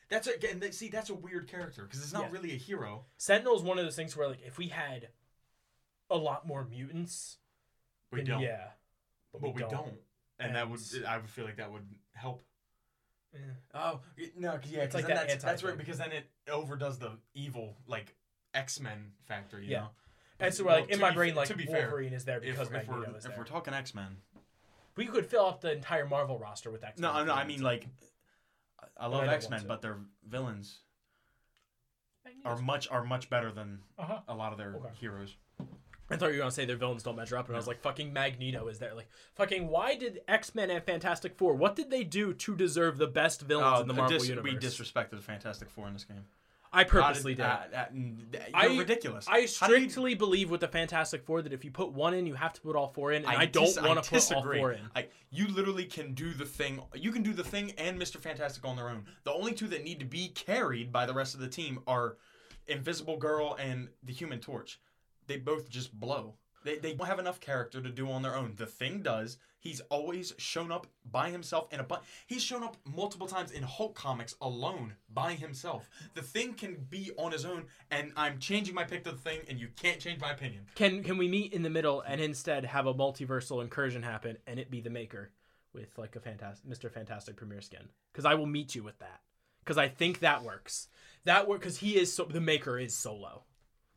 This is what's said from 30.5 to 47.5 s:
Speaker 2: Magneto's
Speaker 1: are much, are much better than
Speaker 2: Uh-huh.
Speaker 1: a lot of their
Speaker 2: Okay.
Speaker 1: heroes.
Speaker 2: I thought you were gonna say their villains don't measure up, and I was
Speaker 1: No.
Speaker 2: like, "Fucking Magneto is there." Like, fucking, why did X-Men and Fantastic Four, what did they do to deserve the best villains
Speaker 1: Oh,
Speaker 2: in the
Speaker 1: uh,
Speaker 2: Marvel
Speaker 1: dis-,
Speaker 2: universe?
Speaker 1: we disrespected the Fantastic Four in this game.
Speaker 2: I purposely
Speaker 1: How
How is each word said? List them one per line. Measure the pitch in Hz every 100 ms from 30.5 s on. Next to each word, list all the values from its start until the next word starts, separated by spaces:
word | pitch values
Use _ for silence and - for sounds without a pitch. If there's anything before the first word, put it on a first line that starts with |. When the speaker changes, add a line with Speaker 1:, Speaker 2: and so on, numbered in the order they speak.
| 104 101 - _ _ _ _ _ _ _ _ _ _ _ _ _ _
Speaker 2:
Magneto's | 254 247 120 120
Speaker 1:
are |
much, | 127 143 -
are | 127
much | 123 127 -
better | 123 113
than | 107 104 98 - -
Speaker 2:
Uh-huh. | 156 214 -
Speaker 1:
a |
lot | 110 110
of | 107
their | 196 196
Speaker 2:
Okay. | 120
Speaker 1:
heroes. | 110 113 101 101 - _ - - - - - -
Speaker 2:
I | 160
thought | 170
you |
were | 143
gonna | 131
say | 131 123
their | 120
villains | 127 120
don't | 120 113
measure | 117 123
up, | 120
and | 117
I |
was | 117
Speaker 1:
No. |
Speaker 2:
like, | 120
"Fucking | 143 135 147
Magneto | 139 139 127 131 120 113
is | 107
there." | 120
Like, | 113 - - -
fucking, | - 196 190 165
why | 165 240 262
did | 247 - -
X-Men | 220 - 220 185
and | 170
Fantastic | 190 175 180 165 185 -
Four, | 185
what | 131 196
did | 202 285
they | 262
do | 170 190 202
to | - -
deserve | 180 180 151 165 139
the | 143
best | 151 160 -
villains | 143 151 135 123
Speaker 1:
Oh, |
Speaker 2:
in | 123
the |
Speaker 1:
uh, | 127
Speaker 2:
Marvel | 127 160
Speaker 1:
dis-, | 127
Speaker 2:
universe? | 123 139
Speaker 1:
we | 127
disrespected | 127 - 113 123 110
the | 104
Fantastic | 104 104 110 104 104
Four | - 101
in |
this | 101
game. | - 101 101 _ _ _ -
Speaker 2:
I | 185
purposely | 185 196 143 139 135
Speaker 1:
How | 127 123